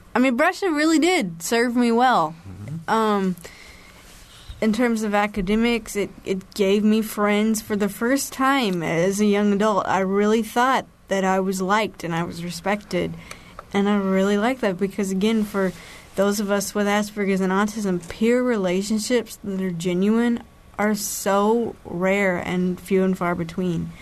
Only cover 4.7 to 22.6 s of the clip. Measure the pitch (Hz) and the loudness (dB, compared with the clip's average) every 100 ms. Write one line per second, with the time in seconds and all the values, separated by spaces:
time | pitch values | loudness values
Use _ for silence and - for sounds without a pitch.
4.7 | 208 247 220 214 208 208 208 185 220 233 | 2 0 0 0 0 0 -2 0 2 2
5.7 | 233 214 202 190 - - 190 - - 190 | 0 -4 -6 -6 -6 -6 -6 -6 0 2
6.7 | 208 214 220 214 220 208 208 220 220 - | 4 4 2 0 0 2 2 2 -2 -2
7.7 | 208 202 - 233 277 - - 262 277 208 | -2 -2 -2 0 0 -2 -2 2 2 2
8.7 | 180 160 160 190 196 214 202 208 202 220 | 0 0 0 0 2 2 4 2 2 2
9.7 | 190 - 180 190 202 208 226 220 240 254 | 2 0 0 2 2 2 2 0 0 2
10.7 | 233 - - - 190 190 190 190 190 185 | 0 -4 -14 -4 0 2 0 0 -2 0
11.7 | 214 214 - 170 165 165 170 175 170 190 | 0 0 -6 -6 -4 -4 -6 -10 -6 -4
12.7 | 208 - 180 165 165 - - - - - | -4 -2 -4 -4 -6 -14 -18 -18 -20 -4
13.7 | 202 202 208 190 190 196 202 226 262 208 | 0 2 2 2 2 2 2 0 0 -2
14.7 | 185 196 202 190 190 214 226 208 196 185 | -2 -4 -2 -4 0 2 2 0 0 -2
15.7 | 165 - - - - 202 202 202 202 196 | -4 -14 -20 -8 0 0 0 0 -2 -2
16.7 | 208 202 208 208 208 196 190 190 190 214 | -2 0 0 -2 -4 -2 0 2 2 0
17.7 | 220 202 175 165 - 226 247 247 220 185 | -2 -2 -2 -6 -2 2 2 2 0 0
18.7 | 185 208 220 214 240 226 - 202 190 190 | 0 0 -2 0 -2 -2 -10 -8 -4 -4
19.7 | 170 180 180 202 226 240 233 - - - | -2 -2 2 2 4 2 -2 -6 -20 -14
20.7 | - 208 208 - - 202 196 208 233 226 | -4 -2 -2 -4 -4 0 2 4 2 0
21.7 | - - 170 185 202 190 180 - 180 | -8 -10 -2 0 2 2 0 -2 -2